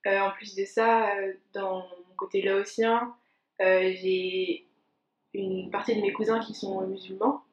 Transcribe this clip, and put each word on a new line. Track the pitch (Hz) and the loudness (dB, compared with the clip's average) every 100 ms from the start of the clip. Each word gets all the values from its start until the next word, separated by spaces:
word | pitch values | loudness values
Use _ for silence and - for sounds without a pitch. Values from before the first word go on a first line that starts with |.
| 202 | 2
Euh, | 196 | 2
en | 196 | 2
plus | 196 208 190 | -2 -10 -6
de | 196 | -2
ça, | - 226 226 208 202 | 2 4 4 2 0
euh, | 196 190 _ | -4 -8 _
dans | 202 196 185 | -6 -4 -4
mon | 185 180 - - | -8 -18 -14 -10
côté | 190 196 | -2 0
laotien, | 196 196 202 - 226 233 240 - _ _ _ - | 2 0 0 0 2 2 0 -10 _ _ _ 2
euh, | 185 185 185 185 | 4 6 4 0
j'ai | 185 185 185 185 180 - _ _ _ _ _ _ _ | 0 0 0 -2 -2 -4 _ _ _ _ _ _ _
une | 202 190 190 - | -6 -4 -4 -4
partie | 202 - 214 | -4 0 0
de | |
mes | 202 | 0
cousins | 196 214 226 | 0 0 0
qui | 220 | -2
sont, | - 196 190 | -8 -6 -4
euh, | 190 | -4
musulmans. | 196 190 190 233 294 _ | -6 -10 0 0 0 _